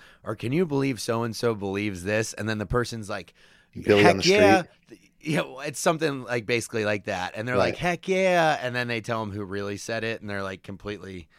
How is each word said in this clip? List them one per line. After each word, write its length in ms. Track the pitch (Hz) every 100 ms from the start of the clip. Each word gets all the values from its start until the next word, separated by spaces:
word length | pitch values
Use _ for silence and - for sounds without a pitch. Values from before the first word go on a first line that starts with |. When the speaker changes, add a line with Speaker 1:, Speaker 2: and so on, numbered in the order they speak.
| - _
Speaker 1:
Or, 100 | -
"Can 180 | 110 117
you 140 | 151 175
believe 340 | 139 135 113
so-and-so 540 | - 113 117 104 120
believes 480 | 110 98 98 104 90
this?" 280 | 92 107 110
And 140 | - 104
then 100 | 110
the 80 | 101
person's 420 | 123 120 113 101
like, 240 | 101 85 _ _ _ _ 123
Speaker 2:
Billy 240 | - 104 101
Speaker 1:
"Heck 20 |
Speaker 2:
on 60 | 98
the 80 |
Speaker 1:
yeah." 380 | 175 202 202 190
Speaker 2:
street. 40 | 160 _ _ - _ _
Speaker 1:
Yeah, 220 | 156 160
well, 180 | 147 131
it's 200 | 147 135
something 440 | 185 160 160 135
like, 220 | 113 123 104
basically 380 | 120 - 113
like 200 | 104 107
that. 300 | 107 92 90 110
And 100 | 117
they're 80 | 123
like, 200 | 90 -
Speaker 2:
Right. 20 |
Speaker 1:
"Heck 300 | 175 170 -
yeah." 500 | 185 190 175 160 135
And 140 | 123
then 140 | 123 120
they 120 | 117
tell 220 | 107 113
'em 80 | 104
who 120 | 101
really 320 | 95 101 101 101
said 280 | - 113
it, 160 | 110 113
and 80 | 104
they're, 140 | 101
like, 200 | 98 95
completely 640 | - 95 101 101 92 92 82